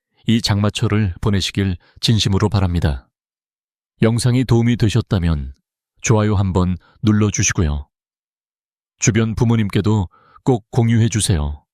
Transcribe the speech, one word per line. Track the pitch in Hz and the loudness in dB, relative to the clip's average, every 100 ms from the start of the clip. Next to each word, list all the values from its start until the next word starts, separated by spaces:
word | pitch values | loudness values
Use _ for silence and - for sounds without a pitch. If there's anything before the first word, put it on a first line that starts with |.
| _ _ - | _ _ -2
이 | 113 | -2
장마철을 | - 101 101 - 113 104 104 85 | 0 0 0 -2 -2 0 -2 -2
보내시길 | 117 101 - - 98 90 _ - | -2 -2 -2 -2 -2 -4 _ -6
진심으로 | - 113 101 95 101 | 0 2 2 0 2
바랍니다. | 98 95 87 80 69 - _ _ _ _ _ _ _ _ _ | 0 0 0 -2 -4 -10 _ _ _ _ _ _ _ _ _
영상이 | 110 117 123 120 120 | 0 2 0 0 2
도움이 | 117 117 120 | 2 2 2
되셨다면 | 113 117 - 101 85 78 65 - _ _ _ _ | 0 0 0 -2 0 -2 -4 -14 _ _ _ _
좋아요 | - 110 104 101 | -2 0 2 0
한번 | 101 92 90 87 - _ | 0 0 0 -2 -8 _
눌러주시고요. | 107 107 107 - 104 - 80 73 - _ _ _ _ _ _ _ _ _ _ _ | 0 2 0 0 -4 -2 -2 -2 -8 _ _ _ _ _ _ _ _ _ _ _
주변 | - 110 113 | -2 0 -2
부모님께도 | 107 131 117 104 104 101 107 92 - _ - | 0 0 2 0 0 0 0 -2 -8 _ -8
꼭 | - 123 - | -2 -2 -2
공유해 | - 113 117 113 | -2 2 2 2
주세요. | 113 - 87 73 73 _ | 0 -2 -2 -2 -8 _